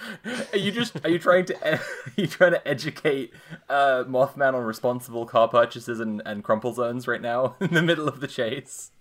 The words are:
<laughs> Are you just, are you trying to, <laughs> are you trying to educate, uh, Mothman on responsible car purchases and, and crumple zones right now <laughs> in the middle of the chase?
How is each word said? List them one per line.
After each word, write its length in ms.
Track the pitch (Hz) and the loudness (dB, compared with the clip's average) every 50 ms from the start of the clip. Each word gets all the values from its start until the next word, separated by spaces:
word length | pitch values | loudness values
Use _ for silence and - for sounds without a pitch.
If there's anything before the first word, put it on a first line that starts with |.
| - 226 196 - - | -14 -14 -14 -12 -10
<laughs> 280 | 220 247 240 - - | -8 -6 -6 -4 -4
Are 60 | - 202 | -2 -2
you 120 | 196 202 | 0 0
just, 320 | 185 180 151 - - 151 - | -2 -2 -4 -4 -4 -4 0
are 40 | 160 | 0
you 80 | 175 165 | 0 2
trying 280 | - 180 175 185 180 | 4 4 4 4 2
to, 260 | - - - - 156 156 | 0 -4 -4 -2 -2 0
<laughs> 0 | |
are 60 | - - - - - - 139 - | -2 -2 -6 -10 -12 -12 -8 -4
you 100 | - 185 | -2 -2
trying 260 | 156 - - 185 175 | -2 2 4 4 4
to 160 | 170 - - 139 | 4 2 0 -2
educate, 640 | 147 117 147 147 143 - - 160 139 139 123 - - - - - 160 - _ - | -4 -4 -4 -8 -6 -2 0 0 0 0 -4 -8 -12 -18 -20 -18 -18 -16 _ -2
uh, 340 | 139 139 139 139 131 127 127 | 2 4 4 4 4 2 0
Mothman 480 | 131 127 127 139 139 - 143 139 135 131 | 0 2 2 2 2 2 2 2 2 2
on 80 | 127 120 | 2 -2
responsible 600 | 110 110 - - 123 123 120 - - 117 117 117 | -4 -4 0 0 0 0 -2 -4 -6 -6 -6 -4
car 240 | 113 - 117 113 113 | 2 4 4 6 6
purchases 500 | - 120 117 120 - 120 113 120 117 113 | 6 4 4 4 0 -6 -8 -6 -4 -4
and, 200 | 113 110 107 104 - | -2 -4 -4 -4 -6
and 180 | - 107 104 - | -8 -8 -4 0
crumple 300 | - 113 107 - 120 113 | 0 0 0 0 -2 -2
zones 340 | 123 120 120 120 127 127 127 | -2 -2 -2 -4 -4 -4 -4
right 140 | 117 107 | -4 -4
now 340 | 120 117 120 123 131 123 - | -2 -2 0 0 0 -2 -2
<laughs> 40 | - | -4
in 120 | 190 - | -2 2
the 100 | 170 160 | 2 4
middle 240 | 170 165 170 156 151 143 | 4 4 2 2 0 -4
of 120 | 123 131 | -4 -4
the 60 | 139 | -8
chase? 640 | - - - 120 110 131 139 - - - - - - _ _ | -6 -4 -2 -2 -2 -2 -6 -8 -12 -16 -18 -18 -18 _ _